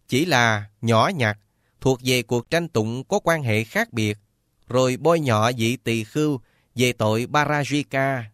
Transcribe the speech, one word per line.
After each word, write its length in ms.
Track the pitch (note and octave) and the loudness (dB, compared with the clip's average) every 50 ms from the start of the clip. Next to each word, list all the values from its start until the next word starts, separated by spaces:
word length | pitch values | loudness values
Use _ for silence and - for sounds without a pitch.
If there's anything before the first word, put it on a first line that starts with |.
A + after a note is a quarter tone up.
| _ - | _ -2
chỉ 160 | B2 B2+ E3 | -2 0 0
là 460 | F3+ C#3+ B2 A#2+ A2+ G#2+ G#2 G#2 - _ - | 2 2 2 4 2 2 0 -4 -10 _ -6
nhỏ 300 | A#2 A2+ A2+ A2 B2+ E3+ G3+ | 0 2 2 4 2 2 0
nhặt, 240 | D3 A#2 G#2+ G#2 - _ _ _ _ _ _ _ - | 0 -2 -2 -2 -4 _ _ _ _ _ _ _ -2
thuộc 200 | - C3 C3 - B2+ | 0 0 0 0 0
về 180 | B2+ B2+ B2 | 0 0 0
cuộc 280 | A#2 - B2 A#2+ - - | 0 -2 -2 -4 -2 -2
tranh 180 | E3 E3+ E3+ E3 | -2 -2 -2 -2
tụng 360 | - A2+ A2 A2 A#2 C3 C3 | -2 -2 -2 -2 -4 -6 -6
có 140 | - F#3+ G#3 | -4 -4 -2
quan 240 | - E3+ E3 D#3 | 0 0 0 0
hệ 220 | C#3 A2+ G#2 A2 A2+ | 0 -2 -2 -2 -2
khác 280 | - - G3+ A3+ - | -2 -4 -4 -4 -4
biệt, 260 | B2 A2+ A2 G#2 G#2 - _ _ _ _ _ _ _ _ _ - | -2 -2 -2 -2 -4 -6 _ _ _ _ _ _ _ _ _ -2
rồi 280 | A#2+ B2+ B2+ B2+ B2+ | 0 2 2 2 0
bôi 240 | - C3+ D#3+ E3+ E3+ | 0 0 2 2 2
nhọ 300 | D3 C3 A2 G#2+ A2 A#2+ C3 | 2 2 2 2 2 0 0
vị 200 | A#2 A2+ A2+ B2+ | 0 0 -2 -2
tỳ 280 | B2+ - A#2 A2+ A2+ G#2+ | -2 -2 -4 -2 -2 -4
khưu 360 | - - D3 D3+ D3+ C#3+ B2 - _ _ _ _ _ - | -4 -2 0 0 0 0 -4 -8 _ _ _ _ _ -2
về 180 | A2+ B2+ B2 | 0 0 0
tội 340 | A#2+ - A2 G#2+ A2 A2+ B2 - | 0 0 0 0 0 0 -2 -2
Parajika 920 | C3 D3 D3 D3 D3 D3 C#3 A#2 C#3+ D3 C3 - - C3+ C3+ C#3 C3+ B2+ A#2 G#2+ | -2 -2 0 0 0 -2 -2 -2 -2 -4 -4 -2 -2 -2 -2 -2 -4 -6 -8 -12